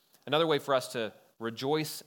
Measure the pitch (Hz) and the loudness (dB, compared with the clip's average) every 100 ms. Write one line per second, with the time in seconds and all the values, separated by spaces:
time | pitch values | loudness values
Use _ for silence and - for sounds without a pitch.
0 | _ _ - 147 165 147 143 131 - 123 | _ _ 0 2 4 2 2 2 2 -4
1 | 110 - - - 113 113 131 156 156 - | -4 -6 -20 -8 -6 -4 -2 0 -2 -8